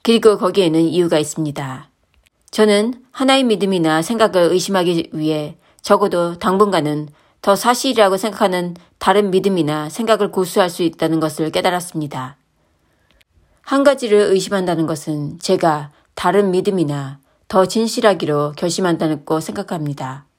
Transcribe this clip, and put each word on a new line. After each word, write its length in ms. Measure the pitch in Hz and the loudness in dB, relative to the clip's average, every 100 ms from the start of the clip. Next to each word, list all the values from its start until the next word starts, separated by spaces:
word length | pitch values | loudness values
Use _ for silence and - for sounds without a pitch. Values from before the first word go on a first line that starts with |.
그리고 360 | - 233 220 196 | 2 4 4 4
거기에는 440 | 185 190 175 160 | 0 2 2 2
이유가 360 | 165 170 170 165 | 2 2 2 0
있습니다. 680 | 147 - 151 147 135 131 - _ _ _ _ _ _ | -2 -4 -6 -6 -10 -12 -18 _ _ _ _ _ _
저는 420 | - 214 202 220 262 _ | 2 4 4 0 -6 _
하나의 340 | - 269 269 | -2 2 2
믿음이나 560 | 247 202 196 185 160 156 | 2 0 0 2 2 0
생각을 500 | 160 226 220 185 170 | 0 0 2 4 2
의심하기 600 | 180 175 185 175 170 - | 2 0 0 0 -2 -4
위해 440 | 160 156 156 151 - _ _ | -4 -2 -2 -6 -14 _ _
적어도 560 | - 202 202 180 170 170 | 0 2 2 0 -2 -2
당분간은 720 | 202 190 208 185 147 151 151 _ _ _ | -2 2 2 2 -2 -4 -8 _ _ _
더 140 | - | 0
사실이라고 640 | 196 226 247 269 226 196 190 | 2 2 0 0 2 2 2
생각하는 580 | 220 202 202 180 175 175 _ _ | -4 0 0 0 -4 -10 _ _
다른 320 | - 196 202 | 2 2 4
믿음이나 580 | 185 196 185 147 151 151 | 2 2 0 0 -2 -6
생각을 420 | 156 220 208 202 | -6 0 0 2
고수할 380 | 190 180 214 180 | -2 0 0 0
수 140 | 170 | 0
있다는 360 | 170 - 160 160 | -4 -2 -2 0
것을 320 | 156 151 156 | -2 -2 -4
깨달았습니다. 840 | 170 185 180 175 160 147 143 127 139 _ _ _ _ _ _ _ _ _ _ _ _ | 0 -2 -2 -6 -8 -8 -8 -12 -14 _ _ _ _ _ _ _ _ _ _ _ _
한 220 | - 269 | -2 4
가지를 360 | 277 269 233 208 | 4 2 2 2
의심한다는 680 | 208 190 185 196 180 165 | 4 0 0 -4 -2 -2
것은 540 | 160 156 - 151 147 165 | -2 -4 -6 -6 -8 -8
제가 520 | - 185 170 151 147 _ _ | -2 2 2 0 -6 _ _
다른 360 | - 180 196 196 | -4 0 2 2
믿음이나 680 | 180 190 196 147 143 135 139 _ _ _ | 0 0 -2 -2 -4 -8 -14 _ _ _
더 180 | 190 | 0
진실하기로 880 | 185 220 226 240 220 180 160 147 147 | 2 0 -2 2 2 2 0 -2 -2
결심한다고 840 | 147 175 170 185 165 165 147 - 190 | -4 -4 -2 -2 0 -2 -4 -4 -4
생각합니다. 840 | 165 208 190 175 147 143 131 139 _ | -4 -8 -8 -8 -6 -8 -10 -12 _